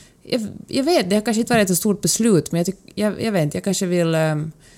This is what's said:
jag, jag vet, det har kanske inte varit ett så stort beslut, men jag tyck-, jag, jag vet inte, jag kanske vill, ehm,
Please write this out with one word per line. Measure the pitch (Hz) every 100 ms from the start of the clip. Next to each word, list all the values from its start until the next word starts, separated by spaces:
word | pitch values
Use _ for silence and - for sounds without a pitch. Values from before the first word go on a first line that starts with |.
| - _
jag, | - 247 208 - -
jag | -
vet, | 277 349 185
det | 208
har |
kanske | 214 220
inte | 226
varit | 240
ett | 190
så | 180
stort | 220 202
beslut, | 175 - 226 185 -
men | 170
jag | 175
tyck-, | 190 - -
jag, | 208 190
jag | 226
vet | 196
inte, | 147 180
jag |
kanske | 190 185 190
vill, | 175 165 160
ehm, | 160 151 160 - -